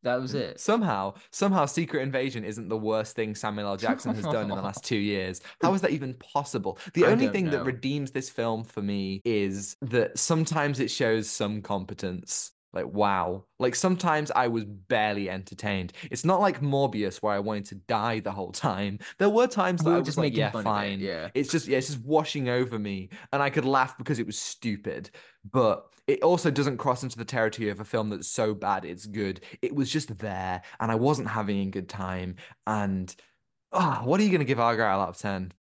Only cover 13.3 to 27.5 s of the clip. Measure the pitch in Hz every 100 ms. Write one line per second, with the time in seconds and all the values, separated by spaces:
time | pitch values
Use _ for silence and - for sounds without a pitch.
13.3 | 95 - _ 127 117 185 180 175 151 151
14.3 | - 123 113 104 101 92 113 107 101 95
15.3 | 92 92 98 107 98 87 - - 123 160
16.3 | 185 202 135 143 139 139 110 101 - 107
17.3 | 101 101 107 101 98 - 113 113 110 101
18.3 | 98 95 - 143 95 101 101 - - 196
19.3 | 214 254 208 185 180 156 170 165 151 156
20.3 | 113 107 110 107 104 101 98 98 82 85
21.3 | 131 139 170 - 131 131 143 120 156 151
22.3 | 147 127 123 127 117 104 98 92 - -
23.3 | 139 139 143 131 135 131 - - 131 113
24.3 | 104 - - 120 101 107 65 - - -
25.3 | _ 101 131 113 87 - _ - 139 160
26.3 | 175 170 135 139 123 143 123 131 113 113
27.3 | 131 113